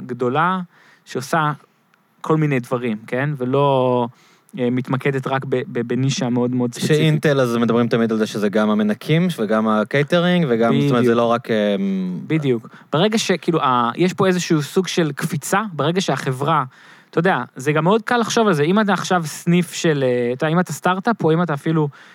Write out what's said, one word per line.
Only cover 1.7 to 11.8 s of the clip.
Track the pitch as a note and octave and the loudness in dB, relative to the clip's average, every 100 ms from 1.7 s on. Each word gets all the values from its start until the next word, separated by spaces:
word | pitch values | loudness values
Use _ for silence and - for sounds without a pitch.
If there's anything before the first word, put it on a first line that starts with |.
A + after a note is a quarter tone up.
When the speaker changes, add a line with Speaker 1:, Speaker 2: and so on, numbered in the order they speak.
| _ _ _ _ _ | _ _ _ _ _
Speaker 1:
כל | - D#3 | -2 2
מיני | D3+ C3+ | 2 0
דברים, | A#2+ B2+ B2 G#2+ A2 | -2 -4 -2 -6 -4
כן? | B2+ C#3+ C#3 | -4 -2 -2
ולא, | B2+ C#3 C#3+ C3+ B2+ B2 A#2+ - _ _ _ - | -2 2 2 2 2 2 -2 -6 _ _ _ -4
אה, | B2 | -2
מתמקדת | B2+ B2 C3+ C#3+ C3+ C3+ | 0 -2 -2 -2 -2 -2
רק | C3+ | -4
ב-, | C#3 C3 | -2 -4
ב-, | A#2 B2 A#2 | -2 -4 -2
בנישה | B2+ C3+ C#3 B2 | 0 0 0 -2
מאוד, | B2 B2 | 0 0
מאוד | B2 B2 | 0 -2
ספציפית. | - - D#3 | -2 0 2
Speaker 2:
שאינטל, | D#3 D3+ D#3 C#3 | 2 2 2 2
אז | B2 A#2 | 2 2
מדברים | A#2 A#2 A#2 | 2 2 2
תמיד | A#2+ A2+ | 0 0
על | A2 | 0
זה | G#2+ | -2
שזה | A2+ G2+ | -2 0
גם | G#2 G#2+ | 0 2
המנקים, | G#2+ G#2+ G#2+ - D#3+ F3+ D#3+ | 2 0 -2 0 0 0 -2
וגם | G#2 A2 A2 | -2 0 2
הקייטרינג, | G#2+ G#2 C#3 D3 F3 F3 F3+ D3+ | 0 0 -2 0 0 2 2 2
וגם, | A#2+ A#2 C#3 | 2 2 2
זאת | C#3+ | 2
אומרת, | B2 | 2
זה | A#2+ | 4
Speaker 1:
בדיוק. | A#2 | 4
Speaker 2:
לא | |
רק, | A#2 A#2 - | 2 0 0
אה, | A2 G#2 G2 | 0 0 0